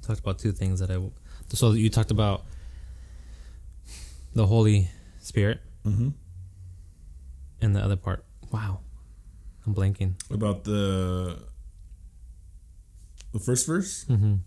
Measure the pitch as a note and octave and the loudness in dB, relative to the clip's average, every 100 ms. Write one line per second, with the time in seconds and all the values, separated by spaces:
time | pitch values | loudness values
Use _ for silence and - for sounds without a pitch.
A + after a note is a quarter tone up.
0 | - G#2+ - F#2+ A2 F#2+ F#2+ F#2 F#2 F#2 | -2 -2 -2 0 0 0 0 0 0 -2
1 | F#2 - - - - - A#2+ A2 A2 B2 | -4 -8 -18 -16 -8 4 6 6 6 4
2 | A2 G#2+ G#2+ G2 - - - - - - | 4 4 4 2 -4 -12 -12 -14 -14 -14
3 | - - - - - - - - - - | -14 -16 -16 -16 -16 -16 -16 -18 -16 -16
4 | - - - - G#2 A2+ G#2+ G#2 F2+ - | -14 -14 -4 2 6 8 8 6 4 -2
5 | - - - - G2+ B2 - - G#2 G#2 | -18 -16 -4 2 2 0 -8 -6 0 2
6 | B2 C#3+ - - - - - - - - | 0 -2 -12 -16 -16 -16 -18 -18 -20 -20
7 | - - - - - - A2 G2+ G2 G2 | -20 -18 -18 -16 -18 -2 2 4 2 0
8 | - F#2 - - - A2+ G#2 F#2+ - - | 0 -4 -6 -20 -6 -4 -2 -4 -8 -18
9 | - - - - - - - G2 G2 G2 | -20 -20 -20 -18 -18 -8 -4 2 2 2
10 | F#2+ F#2 - G#2 G#2+ G2 G#2 G#2 G2 F#2+ | -2 -2 -4 -2 0 0 0 0 2 2
11 | F#2 F2+ F2+ E2+ - - - - - - | 0 0 -4 -6 -14 -16 -18 -18 -18 -18
12 | - - - - - - - - - - | -18 -20 -20 -20 -20 -20 -20 -20 -20 -20
13 | - - - G#2+ G#2+ B2+ - E3 F#3+ - | -20 -18 -8 -4 0 0 2 0 -2 -8
14 | - A#2 G#2 G2+ | 2 4 4 2